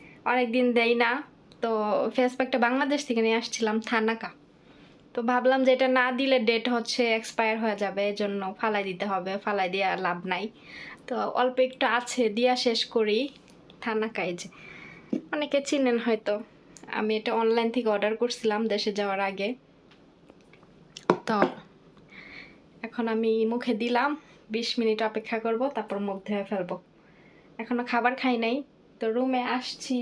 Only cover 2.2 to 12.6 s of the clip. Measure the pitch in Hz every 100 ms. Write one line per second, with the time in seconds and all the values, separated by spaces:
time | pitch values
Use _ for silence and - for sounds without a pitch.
2.2 | 254 254 254 254 233 262 277 285 - 226
3.2 | 226 226 226 - 220 220 - 226 220 226
4.2 | - - - - - - - - - -
5.2 | 233 247 247 269 262 254 262 262 254 247
6.2 | 269 262 220 226 240 240 226 - 233 226
7.2 | 226 - 220 220 220 202 202 190 208 202
8.2 | 208 202 190 196 226 208 196 180 202 190
9.2 | 185 202 214 202 180 196 190 175 180 175
10.2 | 185 180 220 - - - - - - 226
11.2 | 208 - 254 254 254 262 254 233 247 -
12.2 | 220 208 247 247